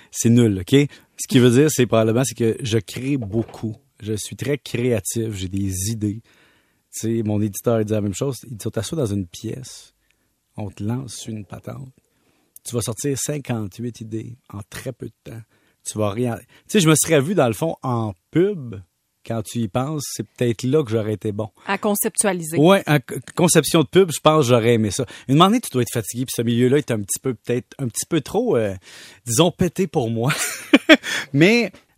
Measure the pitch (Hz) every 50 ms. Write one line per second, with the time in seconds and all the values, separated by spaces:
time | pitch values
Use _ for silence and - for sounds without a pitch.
0 | - _ - - - 117 117 123 120 110 101 92 87 - 131 139 143 139 - -
1 | _ _ _ - - - - 131 120 123 117 127 151 156 - - 123 101 - 110
2 | 110 110 110 120 135 113 113 - 117 113 107 - - 113 110 113 - - - 120
3 | 127 135 147 131 110 98 101 117 110 - - - - 110 107 - _ _ _ _
4 | 101 104 110 104 - - 107 - 113 127 147 139 - - - 117 120 127 117 104
5 | - - - 117 110 110 104 92 95 90 95 98 98 98 92 92 95 107 117 107
6 | 104 104 101 117 - _ _ _ _ _ _ _ _ _ _ _ _ _ - -
7 | - 113 117 113 110 107 104 104 107 107 95 - - 120 117 113 107 104 110 107
8 | 101 104 92 - 135 143 127 - - 120 123 98 - 113 - 113 104 - 170 165
9 | 131 101 101 101 92 87 - - - 110 123 131 127 - - - - - _ _
10 | _ _ _ _ _ _ _ _ _ _ _ - 107 98 - - 101 107 117 127
11 | 135 113 - - - 117 110 107 98 - - - - - 120 127 135 131 - _
12 | _ _ _ _ _ _ _ _ _ _ _ - - - 117 120 - - 110 -
13 | - 143 139 123 - - 147 151 - - 123 113 107 95 - - 117 123 113 -
14 | 113 110 110 110 117 120 117 - _ - - 101 104 _ - - - 135 117 -
15 | 127 113 - _ _ - 113 113 110 _ _ _ _ _ _ _ - - - 107
16 | 107 104 98 113 123 120 113 92 - _ _ _ _ - - 214 160 156 156 -
17 | - - 160 143 131 165 208 175 139 120 107 - 160 165 - - - 135 123 117
18 | 113 107 95 - _ _ - 151 180 202 208 165 131 117 107 104 92 _ _ _
19 | _ _ _ _ _ - 113 113 107 - - 120 117 101 - 123 131 147 156 147
20 | - - - - 110 - _ - 127 120 113 - - 127 139 156 147 104 110 113
21 | 104 107 107 107 - 110 101 104 110 107 - _ - - 196 190 - 214 202 -
22 | - 220 - - - 202 185 180 165 156 160 165 147 180 196 196 - - 147 147
23 | - - - 135 - - - - 175 170 - 170 143 - - 165 147 - - 180
24 | 196 165 135 - - 156 156 156 139 117 123 120 110 120 120 110 110 104 - -
25 | 123 - - - - - 135 151 175 190 220 254 - - - 127 120 - - 123
26 | 110 - - 120 131 - - - 117 117 120 117 127 123 131 151 143 - 120 107
27 | 98 - - - - 131 120 - _ - 120 123 - _ - - 139 117 - -
28 | - - 170 160 - - - 196 254 233 156 120 110 98 95 92 - - - -
29 | - - - - - 120 113 113 165 180 - - 185 165 - - 190 170 - 160
30 | 120 113 117 113 117 143 - - - - - - - - - 240 - - 311 -
31 | - - - - - - - 139 160 196 233 240 226 - - - _ _ _